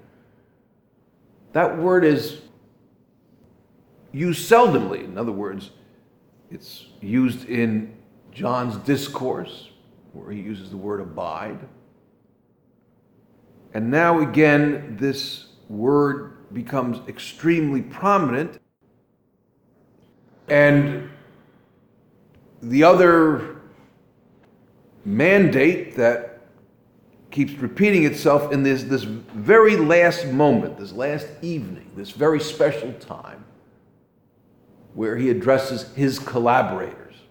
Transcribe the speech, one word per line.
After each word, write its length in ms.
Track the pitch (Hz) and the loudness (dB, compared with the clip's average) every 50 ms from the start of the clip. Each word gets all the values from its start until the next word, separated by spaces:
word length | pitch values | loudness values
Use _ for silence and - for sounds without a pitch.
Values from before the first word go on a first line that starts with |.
| _ _ _ _ _ _ _ _ _ _ _ _ _ _ _ _ _ _ _ _ _ _ _ _ _ _ _ _ _ _ - | _ _ _ _ _ _ _ _ _ _ _ _ _ _ _ _ _ _ _ _ _ _ _ _ _ _ _ _ _ _ -2
That 240 | 151 175 - - | -2 -2 -2 -2
word 260 | 165 160 185 185 180 170 | -2 -2 0 2 4 4
is 380 | 156 147 131 - - - - - - _ _ _ _ _ _ _ _ _ _ _ _ _ _ _ _ _ _ _ _ _ _ _ _ _ _ _ _ _ _ _ _ | 4 2 2 0 -6 -10 -16 -20 -20 _ _ _ _ _ _ _ _ _ _ _ _ _ _ _ _ _ _ _ _ _ _ _ _ _ _ _ _ _ _ _ _
used 400 | - 135 160 175 165 156 - - | -8 -6 -4 -4 -4 -4 0 4
seldomly. 540 | 220 233 247 220 151 123 107 95 95 - - | 4 6 6 6 2 0 -2 -4 -6 -8 -10
In 140 | 95 90 95 | -10 -10 -8
other 120 | 120 117 | -6 -6
words, 420 | 104 98 104 98 95 98 - - - _ _ _ _ _ _ _ _ _ _ _ _ _ _ _ | -6 -6 -8 -8 -10 -12 -14 -16 -20 _ _ _ _ _ _ _ _ _ _ _ _ _ _ _
it's 360 | - - - - - - - - - - 101 | -20 -20 -20 -20 -20 -20 -20 -20 -20 -16 -8
used 440 | 98 110 127 131 123 113 - - - | -4 0 0 0 0 -2 -6 -10 -6
in 440 | 123 120 117 113 107 107 110 - - - - _ _ _ _ _ - | -4 -2 -2 0 -2 -2 -4 -8 -12 -20 -20 _ _ _ _ _ -12
John's 440 | - - 120 123 123 123 123 107 98 | -8 -6 -4 -4 -4 -4 -6 -8 -6
discourse, 920 | - - 143 127 - - - - 131 131 - 85 - - - - - - _ _ _ _ _ _ _ _ - | -4 -2 -2 -2 -4 -6 -10 -8 -6 -6 -6 -6 -10 -14 -16 -20 -20 -20 _ _ _ _ _ _ _ _ -20
where 180 | - 98 - 104 | -20 -18 -16 -14
he 80 | 104 | -14
uses 300 | 95 104 110 95 95 92 | -12 -12 -14 -14 -14 -16
the 80 | 98 98 | -16 -12
word 220 | 95 104 104 98 | -10 -8 -8 -8
abide. 580 | 95 87 78 82 90 82 78 82 101 107 - - - - - _ _ _ _ _ _ _ _ _ _ _ _ _ _ _ _ _ _ _ _ _ _ _ _ _ _ _ _ _ _ _ _ _ _ _ _ _ _ _ - | -10 -10 -12 -10 -10 -10 -8 -10 -10 -12 -14 -16 -18 -20 -20 _ _ _ _ _ _ _ _ _ _ _ _ _ _ _ _ _ _ _ _ _ _ _ _ _ _ _ _ _ _ _ _ _ _ _ _ _ _ _ -10
And 160 | 110 110 117 | -8 -4 -2
now 300 | 135 156 170 170 170 165 | 0 2 2 2 2 2
again, 760 | 151 135 110 143 156 151 147 147 147 147 143 - - - 113 101 | 0 0 2 4 4 6 6 4 2 0 -2 -4 -8 -12 -10 -6
this 500 | 131 139 135 - - - - - - - _ _ _ - | -4 -4 -4 -6 -8 -12 -14 -16 -20 -20 _ _ _ -14
word 640 | 107 104 110 131 143 147 147 139 135 - - - - - - - 101 | -8 -4 0 2 2 2 2 2 0 -4 -10 -14 -20 -20 -20 -14 -12
becomes 520 | 120 117 - 147 135 123 123 117 - - - | -12 -10 -6 -4 -4 -4 -4 -6 -8 -10 -16
extremely 760 | 113 - - - - - - 165 170 165 156 147 139 131 110 | -18 -16 -18 -18 -12 -4 0 2 2 2 2 0 -2 -4 -4
prominent. 760 | - - - 190 196 202 196 170 131 120 131 160 175 - - _ _ _ _ _ _ _ _ _ _ _ _ _ _ _ _ _ _ _ _ _ _ _ _ _ _ _ _ _ _ _ _ _ _ _ _ _ - | -8 -8 -4 0 2 2 2 2 0 -2 -2 -4 -6 -10 -16 _ _ _ _ _ _ _ _ _ _ _ _ _ _ _ _ _ _ _ _ _ _ _ _ _ _ _ _ _ _ _ _ _ _ _ _ _ 0
And 640 | 147 147 147 143 147 143 143 143 - - - - - - - - _ _ _ _ _ _ _ _ _ _ _ _ _ _ _ _ _ _ _ _ _ _ _ _ _ _ - | 4 4 6 6 6 4 2 0 -2 -8 -10 -14 -18 -20 -20 -20 _ _ _ _ _ _ _ _ _ _ _ _ _ _ _ _ _ _ _ _ _ _ _ _ _ _ -8
the 220 | 117 123 139 156 | -2 2 6 6
other 720 | 170 185 180 180 170 170 165 160 156 147 120 - - - - - - _ _ _ _ _ _ _ _ _ _ _ _ _ _ _ _ _ _ _ _ _ _ _ _ _ _ - | 8 8 8 6 6 6 6 4 4 2 -2 -4 -8 -14 -18 -20 -20 _ _ _ _ _ _ _ _ _ _ _ _ _ _ _ _ _ _ _ _ _ _ _ _ _ _ -8
mandate 920 | 101 101 110 143 180 196 202 196 151 123 131 139 165 180 - - - - | -4 -2 2 2 4 6 6 4 4 4 4 2 2 2 0 -4 -8 -2
that 460 | - 117 117 120 120 - - - - - _ _ _ _ _ _ _ _ _ _ _ _ _ _ _ _ _ - | 0 2 2 2 0 -4 -10 -16 -20 -20 _ _ _ _ _ _ _ _ _ _ _ _ _ _ _ _ _ -4
keeps 220 | 143 139 - - | -2 -2 -2 -4
repeating 500 | - 127 117 - - 202 208 202 180 156 | -6 -8 -6 -2 0 2 4 4 4 2
itself 480 | 143 147 - - 151 143 143 143 - 143 | 2 0 0 2 2 4 4 2 0 -2
in 100 | 139 135 | 0 0
this, 220 | 135 135 131 117 | 0 0 0 -2
this 180 | 110 139 123 101 | -2 -4 -4 -4
very 720 | 107 110 117 - - - 107 104 110 208 226 220 214 214 | -6 -10 -12 -14 -14 -14 -4 2 6 8 8 8 8 6
last 520 | 180 156 151 165 175 175 170 - - - 139 | 4 4 4 4 6 6 4 2 0 -4 -2
moment, 500 | 127 135 151 147 123 110 87 82 - - | 0 2 4 4 4 2 0 -4 -8 -12
this 140 | 98 95 90 | -16 -14 -10
last 340 | 110 127 143 147 151 - - - - | -6 -6 -6 -6 -6 -10 -12 -14 -12
evening, 500 | 160 170 170 156 113 92 90 - - - - | -10 -8 -8 -8 -8 -10 -12 -16 -18 -18 -16
this 140 | 95 101 - | -16 -16 -14
very 280 | - - 147 156 156 151 | -6 0 2 2 2 0
special 540 | 151 - - - 151 - - - 113 127 123 - | -2 -4 -2 0 0 0 0 -2 -8 -10 -12 -14
time, 440 | - - - - - - - - - - _ _ _ _ _ _ _ _ _ _ _ _ _ _ _ _ _ _ _ _ _ _ _ _ _ _ _ - - | -16 -16 -16 -16 -16 -18 -20 -20 -20 -20 _ _ _ _ _ _ _ _ _ _ _ _ _ _ _ _ _ _ _ _ _ _ _ _ _ _ _ -18 -10
where 220 | - 110 110 113 | -6 -6 -4 -4
he 120 | 120 123 131 | -2 0 0
addresses 640 | 117 92 98 123 135 135 135 - 131 113 - - - | 0 0 0 2 0 0 0 -2 -8 -10 -10 -12 -6
his 260 | 135 143 135 120 - | -2 -2 -2 -2 -4
collaborators. 960 | - - - 123 117 120 123 135 113 95 95 92 87 - - - - - - - _ _ | -8 -8 -4 -2 0 2 2 2 2 0 -4 -8 -10 -10 -14 -16 -20 -20 -20 -20 _ _